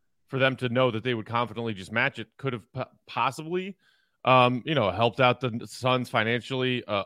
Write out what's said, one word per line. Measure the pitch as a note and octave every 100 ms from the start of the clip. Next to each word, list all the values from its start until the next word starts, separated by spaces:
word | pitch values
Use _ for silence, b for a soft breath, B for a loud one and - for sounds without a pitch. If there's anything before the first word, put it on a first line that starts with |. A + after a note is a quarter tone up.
| _ _ _
for | C3+
them | C3 B2
to | B2+
know | A#2+ B2+
that | A2
they | B2+
would | A2+ G2+
confidently | A#2 A#2+ A2 A#2 F#2+
just | F#2
match | A2 C3 -
it | G#2+ _
could | C3+
have | A#2 -
p-, | B2+ - _ -
possibly, | B2+ B2+ C3+ D#3 F#3 F#3+ - _ _ _ _ -
um, | B2+ B2 B2+ C#3+
you |
know, | D3+ G2+
helped | F2+ A#2 G#2
out | B2+ A#2+
the | B2+ A2 G#2+
Suns | - B2+ B2+ A#2+
financially, | B2 A2 A#2+ - C3 B2+ B2 -
uh, | G#2